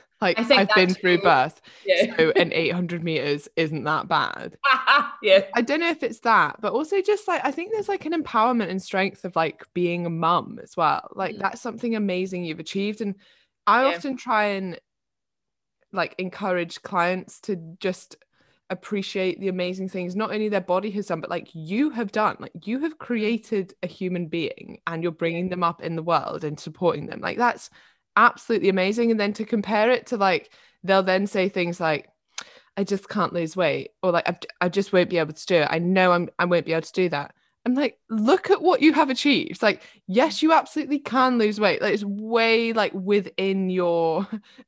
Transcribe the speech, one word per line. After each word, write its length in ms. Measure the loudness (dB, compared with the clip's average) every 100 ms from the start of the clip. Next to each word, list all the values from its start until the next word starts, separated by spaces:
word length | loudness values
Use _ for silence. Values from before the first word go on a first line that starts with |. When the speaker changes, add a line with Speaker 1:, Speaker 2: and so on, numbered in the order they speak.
| _ _
Speaker 1:
Like, 180 | 0 2
Speaker 2:
I 60 |
think 160 | 4 4
Speaker 1:
I've 140 | 6
been 140 | 6 4
Speaker 2:
that 60 | 4
Speaker 1:
through 180 | 2 4
Speaker 2:
too. 40 |
Speaker 1:
birth, 360 | 6 6 4 -4 -20 -4
Speaker 2:
Yeah. 320 | 2 2 2 4
Speaker 1:
so 140 | 4 4
an 140 | 2
eight 180 | 0 0
hundred 320 | -2 -4 -4
meters 420 | -4 -2 -2 -4 -4 -2
isn't 280 | -2 -2
that 240 | -2 -2 0
bad. 480 | 0 0 -6 -12 -2
Speaker 2:
<laughs> 560 | 2 2 4 2 2 -2
Yeah. 240 | 6 6 6
Speaker 1:
I 60 | 0
don't 200 | 0 0
know 100 | 0
if 120 | -2
it's 180 | -6 -2
that, 400 | 2 4 2 -2
but 100 | -4
also 300 | -2 0 0
just, 260 | 0 0 -2
like, 160 | -2
I 60 | -2
think 220 | -4 -6
there's, 160 | -6 -4
like, 180 | -6 -4
an 60 | -4
empowerment 480 | -2 2 2 2 -2
and 100 | -6
strength 440 | -4 -2 -2 -4 -4
of, 100 | -2
like, 280 | -2 -4 -8
being 320 | -2 -2 -2 -4
a 40 |
mum 500 | 0 2 2 -2 -10
as 160 | -10 -2
well. 300 | 0 0 -6
Like, 200 | -8 -6 -4
Speaker 2:
Mm. 40 |
Speaker 1:
that's 200 | -6 -6
something 340 | -10 -6 -4
amazing 500 | -2 -2 -2 -4 -6
you've 160 | -6 -8
achieved. 400 | -8 -4 -4 -4
And 140 | -6 -8 _ _ _ _ 2
I 160 | 4
Speaker 2:
Yeah. 120 | 2 0
Speaker 1:
often 200 | -6 -6
try 280 | -2 0 0
and, 320 | -2 -6 -10 _ _ _ _ _ _ _ _ _ _ _
like, 220 | -4 -4 -4
encourage 640 | -8 -4 -2 -2 -4 -8
clients 580 | -4 0 0 -2 -6 -12
to 140 | -8 -8 -10 -6
just 380 | -6 -6 -12 -20 _ _ _ _ -12
appreciate 680 | -12 -6 -6 -4 -4 -2 -2
the 80 | -4
amazing 400 | -4 -4 -6 -8
things 280 | -6 -6 -4
not 160 | -4
only 160 | -2 -2
their 120 | -2
body 300 | 0 -2 -2
has 140 | -6 -6
done, 140 | -6
but, 100 | -6
like, 180 | -8 -8
you 380 | -14 -4 -2 -2
have 220 | -2 -4
done. 240 | -2 -2 -4
Like, 260 | -12 -12 -8
you 120 | -6
have 180 | -6 -8
created 760 | -6 -2 -2 -2 -2 -4 -4 -8
a 40 | -12
human 400 | -8 -6 -4 -4
being 520 | -4 -6 -8 -16 -14 -8
and 160 | -4
you're 100 | -4
bringing 340 | -2 -4 -2 -4
Speaker 2:
Yeah. 40 |
Speaker 1:
them 140 | -2
up 180 | -2 -2
in 140 | -6 -6
the 60 |
world 420 | 0 0 -2 -6
and 140 | -8 -8
supporting 480 | -12 -2 0 0 -6
them. 140 | -8
Like, 160 | -6 0
that's 320 | -2 -2 -10 _ _ _ _ 4
absolutely 520 | 4 4 -2 2 2
amazing. 420 | 2 2 2 2
And 80 | 2
then 120 | 0
to 100 | -4
compare 460 | -2 -2 0 2 4
it 160 | 2 0
to, 100 | 0
like, 360 | 2 2 -2 _ _ _
they'll 200 | 2 4
then 240 | 4 2 0
say 220 | 0 0
things 320 | 0 -4 -2
like, 280 | -2 -2 -6 _ _ -18 -18 -20 _ -6
"I 80 |
just 240 | -2 -4 -4
can't 240 | -2 -2
lose 240 | -2 -4 0
weight," 340 | 0 -2 -6 _
or, 80 | 0
like, 160 | 0 0
"I, 100 | -4 -8 -4
I 80 | -2
just 240 | -2 2
won't 180 | 2 2
be 80 | 0
able 140 | -2
to 140 | -6 0
do 100 | 2
it. 120 | 2
I 80 | 0
know 340 | 2 4 4
I'm, 160 | 4 0 -2
I 60 |
won't 220 | 0 0 0
be 60 |
able 100 | -2
to 100 | -2
do 160 | -2 0
that." 260 | -2 -8 _ _ _ -2
I'm 80 |
like, 240 | 0 -2 -4 -6
"Look 400 | 0 4 4 4
at 120 | 2
what 200 | 4 4
you 100 | 6
have 180 | 6 2
achieved." 520 | 2 2 2 0 0
Like, 200 | 0 0 -8 _ -2
yes, 360 | 2 2 2
you 100 | 4
absolutely 460 | 4 2 -4 -4 -4
can 380 | -2 2 2 4
lose 200 | 2 2
weight. 220 | 2 2
Like, 120 | 0
it's 100 | 0
way, 680 | -4 -8 -2 0 2 2 2
like, 200 | 0 -2
within 760 | -2 0 0 0 -4 -2 0 0
your 520 | 0 0 2 0 0
<laughs> 100 | -4
Speaker 2:
Mm-hmm. 80 | -10 -14 -20